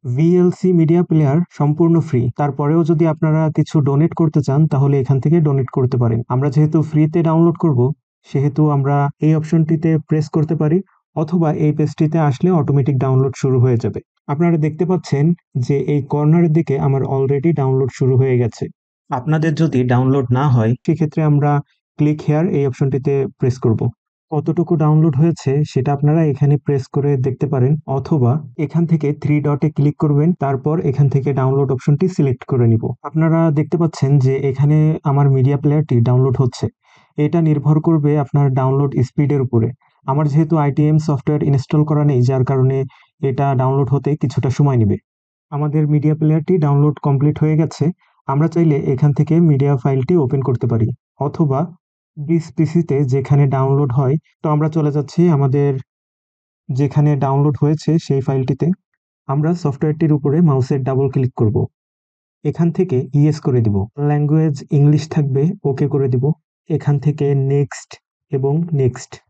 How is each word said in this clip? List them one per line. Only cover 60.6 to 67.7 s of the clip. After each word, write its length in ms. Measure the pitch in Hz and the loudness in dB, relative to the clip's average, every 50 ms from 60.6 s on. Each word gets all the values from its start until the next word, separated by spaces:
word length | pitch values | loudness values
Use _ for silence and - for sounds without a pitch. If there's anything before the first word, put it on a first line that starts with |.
| 123 - 151 135 127 | 0 -2 -2 -2 -2
ডাবল 200 | 135 131 127 139 131 - | -2 0 0 0 0 0
ক্লিক 200 | 139 131 123 _ - | -2 -2 -2 _ 0
করব। 160 | 117 104 113 - - - _ _ _ _ _ _ _ _ _ _ _ _ _ _ - 147 | 0 0 0 -2 -4 -4 _ _ _ _ _ _ _ _ _ _ _ _ _ _ -6 -6
এখান 180 | - - 170 170 170 | -2 0 0 0 2
থেকে 200 | - 185 185 - 123 - - - | 0 -2 0 0 -4 -4 0 2
ইয়েস 200 | 143 147 151 151 - - | 2 2 2 2 0 -2
করে 140 | 147 127 123 110 | 0 0 2 0
দিব, 100 | 107 101 98 101 - _ 143 143 147 | 0 0 -2 -4 -6 _ -4 -2 0
ল্যাঙ্গুয়েজ 460 | 147 147 147 143 151 160 160 160 135 127 - _ 160 | 0 0 0 0 2 2 2 0 -2 -6 -6 _ 2
ইংলিশ 260 | 139 143 147 151 151 - - - | 2 4 4 4 2 -2 -2 -2
থাকবে, 280 | 165 143 135 131 135 143 175 202 - - 143 | -2 -2 0 0 0 0 -2 -2 -4 -4 -4
ওকে 160 | 131 - 151 131 151 | -2 -2 -2 -2 0
করে 140 | 139 135 131 127 | -2 0 0 0
দিব। 100 | 123 131 147 165 _ _ _ _ _ _ - 160 | 0 0 -2 -2 _ _ _ _ _ _ -6 -6
এখান 200 | 147 - 147 147 139 - | -2 0 -2 -2 0 0
থেকে 200 | 151 143 - 143 139 143 139 135 135 139 | -2 -2 0 -2 0 0 0 0 0 0
নেক্সট 360 | 143 143 - | 0 -2 -2